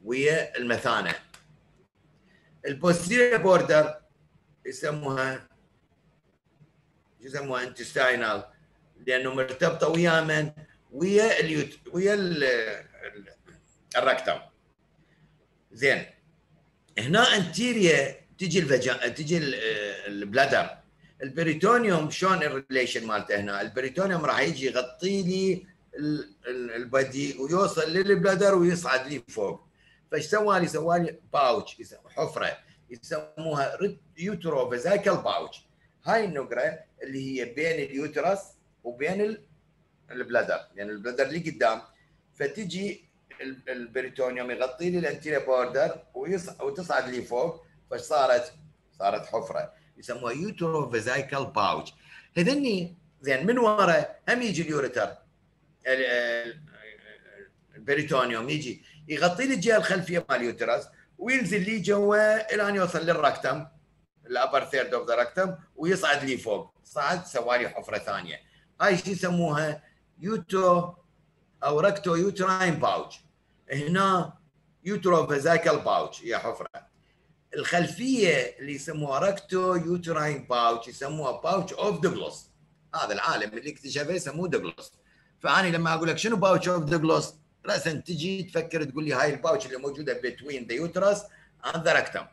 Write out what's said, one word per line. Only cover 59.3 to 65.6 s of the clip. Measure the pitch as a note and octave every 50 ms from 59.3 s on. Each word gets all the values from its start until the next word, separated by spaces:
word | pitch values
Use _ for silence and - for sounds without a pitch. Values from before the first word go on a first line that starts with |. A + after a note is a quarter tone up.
| F3+ F3+ C4
لي | C4+ C4+
الجهة | G3 E3+ A3+ A3
الخلفية | G#3+ G#3+ - F#3 F#3+ E3+ - F3 F3 E3 -
مال | C3+
اليوترس | B2 A#2+ A#2+ A2+ - A#2 A2 A#2+ - - - _ _ _ _ _ -
وينزل | - A#3+ C4 C4 A#3+ E3 G3 G#3 F3+
لي | G3+ A3+ A3
جوا | E3+ G3 G3+ G3+ G3+ G3+ G#3 G#3+ G#3+ G#3+ G#3+ A3 G#3+ - -
إلى | G#3+ G#3 G3+
أن | G3+
يوصل | G3 F#3 F3 F3 D#3+ E3
للركتم، | E3+ E3+ D#3 D3+ C3+ - - - C3+ C3+ D3+ D3+ - _ - _ _ _ _ _ _ _ _ _
الأبر | - B2 B2+ C3 C3 - C3+ A#2+
third | - - C3+ B2 A#2 B2
أوف | A#2+ A2 A#2+
ذا | A#2
rectum، | A#2 A#2+ A#2+ - F#3 F#3+ F#3 E3+ -